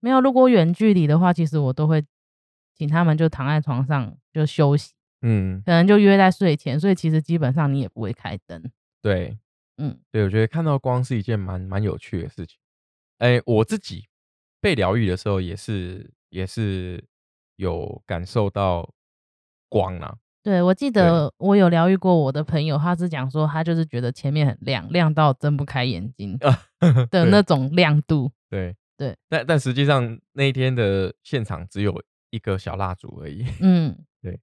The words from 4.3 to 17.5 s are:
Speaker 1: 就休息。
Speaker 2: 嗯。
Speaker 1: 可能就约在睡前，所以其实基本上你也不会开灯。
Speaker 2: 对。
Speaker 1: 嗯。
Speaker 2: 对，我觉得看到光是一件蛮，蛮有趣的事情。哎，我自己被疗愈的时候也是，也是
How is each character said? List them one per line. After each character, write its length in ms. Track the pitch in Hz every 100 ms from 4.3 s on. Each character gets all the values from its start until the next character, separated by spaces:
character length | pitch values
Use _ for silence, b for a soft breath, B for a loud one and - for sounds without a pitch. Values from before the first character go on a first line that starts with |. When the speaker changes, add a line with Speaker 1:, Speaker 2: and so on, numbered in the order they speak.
Speaker 1:
就 140 | 156 151
休 300 | - 151 143
息。 160 | - _ _ _
Speaker 2:
嗯。 400 | 117 107 95 95 104
Speaker 1:
可 60 |
能 140 | 170 185
就 100 | 208
约 200 | 202 196
在 120 | 190
睡 240 | 180 190 147
前， 240 | - 135
所 100 | 196
以 60 | 185
其 140 | 165
实 100 | 156
基 140 | 151 170
本 140 | 135
上 220 | 139 143
你 60 | 139
也 80 | 113
不 100 | -
会 140 | 107
开 240 | 92 - 98 _
灯。 160 | 85 87 _ _ _
Speaker 2:
对。 360 | 110 92 92 107 _ _ _ -
Speaker 1:
嗯。 220 | 147 64 _
Speaker 2:
对， 120 | 110
我 60 | 101
觉 100 | 107
得 80 | 110
看 160 | 165
到 140 | 160 139
光 240 | 131 123
是 140 | 127 123
一 40 |
件 160 | 101 107
蛮， 220 | 95 92
蛮 220 | 95 98
有 160 | 104 -
趣 240 | - 92
的 80 | 82
事 160 | - 80
情。 120 | _ _ _ _ _ _ _
哎， 240 | 120 123 -
我 200 | 110 110
自 120 | 214
己 280 | - 90 - _ _ _ _ _
被 140 | - 143
疗 200 | 92 113
愈 120 | 107
的 100 | 90
时 100 | -
候 140 | 98
也 140 | 90 90
是， 540 | - 104 90 92 - _ _
也 160 | 92 95
是 580 | - 107 95 90 87 - _ _ _ _